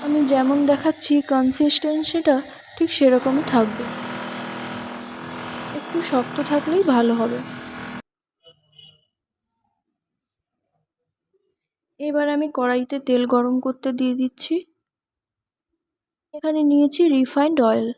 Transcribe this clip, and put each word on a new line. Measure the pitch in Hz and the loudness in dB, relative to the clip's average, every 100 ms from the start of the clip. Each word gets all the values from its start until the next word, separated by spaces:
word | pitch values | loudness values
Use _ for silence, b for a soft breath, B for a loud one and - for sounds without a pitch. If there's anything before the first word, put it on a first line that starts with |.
আমি | 294 302 269 | 0 2 4
যেমন | 269 262 285 285 | 4 4 2 4
দেখাচ্ছি, | 277 320 311 - 285 - | 2 2 -2 2 2 2
কনসিস্টেন্সিটা | 269 262 262 294 - 302 311 311 339 330 269 285 B - - | 2 2 2 2 2 0 -2 -2 0 2 2 -2 B -20 -4
ঠিক | 330 - | -2 4
সেরকমই | 269 254 262 269 311 | 4 4 2 -2 2
থাকবে, | 247 220 214 - - - - - - - - - - - - - - - - - - - 294 | 2 2 -2 -8 -10 -10 -10 -10 -10 -10 -10 -10 -10 -12 -14 -14 -14 -14 -12 -12 -12 -10 -10
একটু | - 339 339 | -6 -4 0
শক্ত | 262 247 - 277 | -2 -2 -6 -2
থাকলেই | 294 302 359 359 | -2 2 2 4
ভালো | 247 233 233 | 4 4 2
হবে। | 226 240 254 - - - - - - _ _ _ - _ _ _ - _ _ _ _ _ _ _ _ _ _ _ _ _ _ _ _ _ _ _ _ _ _ _ _ _ _ _ _ _ _ _ | -2 -4 -8 -14 -14 -14 -14 -14 -16 _ _ _ -20 _ _ _ -20 _ _ _ _ _ _ _ _ _ _ _ _ _ _ _ _ _ _ _ _ _ _ _ _ _ _ _ _ _ _ _
এবার | 294 294 294 294 | -4 0 0 0
আমি | 302 285 | -2 -2
কড়াইতে | 247 247 247 277 269 | 0 0 -2 -6 0
তেল | 247 247 | 0 2
গরম | 247 247 254 262 | 0 2 -2 -2
করতে | 254 269 254 | -4 -4 0
দিয়ে | 254 247 | -2 0
দিচ্ছি। | 254 - - 339 - _ _ _ _ _ _ _ _ _ _ _ _ _ _ _ _ 302 | -4 -4 -4 -4 -6 _ _ _ _ _ _ _ _ _ _ _ _ _ _ _ _ -6
এখানে | 311 311 294 | -2 2 4
নিয়েছি | 285 294 285 349 269 | 4 4 4 4 4
রিফাইন্ড | 254 285 294 311 226 | 2 2 2 4 2
অয়েল | 226 226 | 2 -2